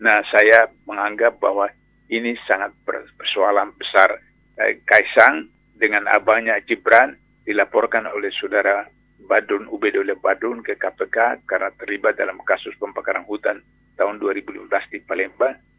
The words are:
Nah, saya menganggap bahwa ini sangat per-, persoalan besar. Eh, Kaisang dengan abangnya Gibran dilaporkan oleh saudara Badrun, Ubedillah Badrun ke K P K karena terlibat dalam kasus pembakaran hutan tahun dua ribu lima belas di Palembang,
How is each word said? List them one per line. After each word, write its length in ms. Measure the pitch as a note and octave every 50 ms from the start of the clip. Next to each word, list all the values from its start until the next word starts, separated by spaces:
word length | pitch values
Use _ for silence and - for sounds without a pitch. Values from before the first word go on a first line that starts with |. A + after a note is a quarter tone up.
| A2
Nah, 180 | A2+ G#2+ G#2 G2 -
saya 400 | - G#2 G#2 A2 A2 A2+ A2+ - - _ _
menganggap 560 | - G#2+ G2+ G2+ G#2 G#2 G#2+ A#2 A#2 - -
bahwa 300 | G2+ F#2+ G2 G2+ G2+ - - _ _ _ _ _ _ _ A2+
ini 240 | A2+ A#2+ A#2+ A#2+ - -
sangat 300 | - G2+ G2 G2+ G2+ - _ _
per-, 240 | - - - - - _
persoalan 560 | - - - - G#2 F#2+ G#2 G2+ G2+ F#2+ G#2 - _
besar. 420 | - - - G2 F#2+ F#2 G#2 - - _ _ _ _ _ _ -
Eh, 240 | G#2+ G#2+ G#2+ - _
Kaisang 640 | - G#2 G#2+ G2 - - A#2+ A2 C3 D3 D#3+ - - _ _ _ _ _ _
dengan 320 | A2 G#2 G#2 G#2 G2+ G2
abangnya 480 | G#2+ G#2 G2+ A2 G#2+ A#2 A2+ A2+ G#2+ G#2 -
Gibran 480 | - A2+ - - G#2+ A2+ A#2+ C3 C#3+ - - _ _ _ _ _
dilaporkan 640 | G#2+ G#2 G2+ G2 - - A2 G#2 - A2+ A2+ A2 F2
oleh 180 | G#2 G#2 G2+ G2 -
saudara 500 | - - F#2+ G#2 G#2 G2 G2 G2+ G2+ G2+ - _ _ _ _ _ _ - -
Badrun, 400 | G2 G#2+ G2+ - G#2 G2+ G#2+ -
Ubedillah 480 | A2 G2+ A2 G#2 G2 G2 G2 G2 F#2+
Badrun 480 | - - F#2+ G2 - A2 A#2 A#2+ A#2 -
ke 160 | - G2+ -
K 80 | - F#2 -
P 80 | - G2 - -
K 240 | A2+ A#2 A#2+ - - _
karena 240 | - F#2 F#2 F#2+ G2 -
terlibat 400 | - - - G2+ G2+ - A2 G#2
dalam 240 | - G2 F#2+ F#2 - - -
kasus 240 | F#2+ - - G#2 - -
pembakaran 480 | G#2 G2+ F#2+ G2 - G2+ F#2 F2+ - -
hutan 320 | G#2 G#2 - G2 G2+ - - _ _ _ _ _ _ -
tahun 160 | F#2+ G2+ G#2+
dua 160 | G#2 G#2 G2+ G2
ribu 240 | G2+ - - G2
lima 100 | G2 G2 - G2
belas 160 | G2 - -
di 160 | G#2 - -
Palembang, 500 | - - F#2 F#2+ F#2+ - - A#2+ C3+ B2+ - _ _ _